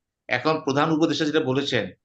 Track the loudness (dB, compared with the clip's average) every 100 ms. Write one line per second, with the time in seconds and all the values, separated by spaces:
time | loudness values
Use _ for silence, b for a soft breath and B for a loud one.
0 | _ _ -6 -2 0 0 0 0 2 2
1 | 2 2 0 0 0 -2 0 -2 -4 -10